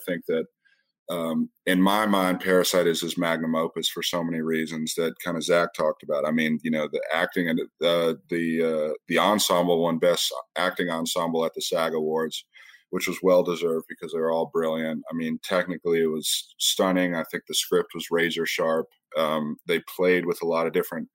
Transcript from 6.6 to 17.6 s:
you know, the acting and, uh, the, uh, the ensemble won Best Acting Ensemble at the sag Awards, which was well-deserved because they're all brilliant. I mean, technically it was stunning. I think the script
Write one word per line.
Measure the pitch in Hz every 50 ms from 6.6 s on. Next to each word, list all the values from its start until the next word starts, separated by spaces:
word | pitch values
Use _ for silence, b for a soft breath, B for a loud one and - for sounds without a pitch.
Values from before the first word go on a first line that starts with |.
you | 80 82
know, | 78 78 76 71
the | 73 73 - -
acting | 78 82 90 - - 95 87 82
and, | 80 85
uh, | - - _ - 80 85 85 85 82 82 80 - _ -
the, | 87 85 85 82 82 82
uh, | 82 80 80 78 76 78 - - _ -
the | 85 80
ensemble | 87 98 107 104 - - 92 87 90 87 87 82
won | 85 82 82 80
Best | 87 87 85 - - - 69 64 - _ -
Acting | 80 87 92 - - 90 85
Ensemble | 82 82 82 82 - 90 85 82 82 80 82
at | 80 -
the | -
sag | - - 90 85 82 82 82
Awards, | 80 78 78 78 80 80 78 - - - _ B B B B B B B B
which | 92 90 - 92
was | 85 -
well-deserved | 90 92 90 90 85 90 85 80 85 82 80 80 - -
because | 80 - 90 78
they're | 82 82 80 82
all | 80 82 82 76
brilliant. | - 82 80 80 80 80 80 80 80 73 - -
I | 82
mean, | 82 82 80 80 80
technically | - - 98 90 87 90 85 78 - 85 82 82
it | 80
was | 80 78 80 - - - - - - - -
stunning. | - - - - 98 92 90 90 90 87 85
I | 80 78
think | - - 85 _
the | - 78
script | -